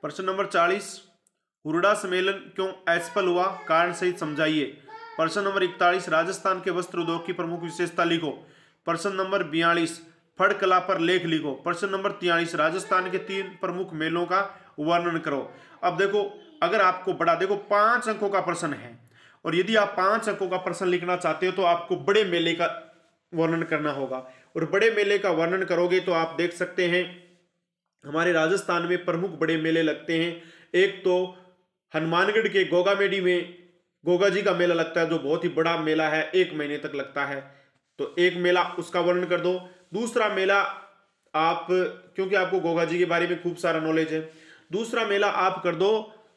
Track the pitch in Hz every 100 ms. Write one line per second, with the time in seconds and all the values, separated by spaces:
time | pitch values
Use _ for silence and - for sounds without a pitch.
0 | 160 - 190 190 196 180 170 196 - -
1 | - _ _ _ _ _ 151 160 190 208
2 | 190 180 190 196 - - 190 - - 170
3 | 170 208 185 175 190 190 - 160 175 175
4 | 185 175 156 147 156 156 135 - - -
5 | - - 160 185 196 196 185 180 175 185
6 | 180 160 165 185 196 185 190 175 175 175
7 | 165 165 170 180 165 170 170 156 170 175
8 | 170 165 156 131 - _ _ _ - 165
9 | 202 190 190 196 170 160 170 170 160 -
10 | - _ _ - 196 202 196 185 180 180
11 | 165 180 165 156 143 131 170 170 196 190
12 | 196 196 175 170 165 160 156 180 - 185
13 | 180 180 - 190 185 - 185 180 175 160
14 | 160 170 175 185 196 - - - 151 175
15 | 175 165 156 139 120 - - - 180 165
16 | 196 208 196 - - - 170 214 190 180
17 | - 147 170 165 190 202 208 202 214 240
18 | 226 214 208 202 - 165 156 127 120 117
19 | _ _ _ _ 160 165 185 220 202 190
20 | 190 220 214 196 185 185 185 170 185 180
21 | 175 180 170 156 185 185 180 170 - 175
22 | 139 202 202 175 165 165 170 - - _
23 | _ _ _ 165 165 165 160 156 151 139
24 | 131 131 - - _ - 160 190 226 208
25 | 202 202 196 160 165 185 185 175 175 185
26 | 175 170 160 - 170 - 180 - 175 175
27 | 175 - - _ _ _ _ _ _ _
28 | 139 151 170 165 160 190 - 170 170 175
29 | 175 165 190 156 160 160 160 160 160 151
30 | - 165 170 170 - - - 175 190 196
31 | 185 180 185 - - _ _ _ _ 156
32 | 165 180 190 214 220 190 170 175 180 196
33 | 196 196 180 175 - - - _ _ _
34 | 151 175 202 185 202 175 175 165 165 175
35 | 160 160 139 160 170 143 160 165 156 156
36 | 156 156 - 185 180 151 147 147 143 139
37 | 135 143 139 139 - - _ _ _ -
38 | 143 - 180 175 175 180 175 - 165 180
39 | 170 180 175 175 170 185 180 - _ 190
40 | 233 233 214 190 190 202 - - - _
41 | _ _ _ 151 160 165 - 185 170 -
42 | - - 190 196 180 185 170 165 165 175
43 | 175 170 170 170 175 160 175 160 160 160
44 | 156 156 160 - - - _ 180 226 233
45 | 214 196 202 190 185 190 180 165 190 220
46 | 214 - _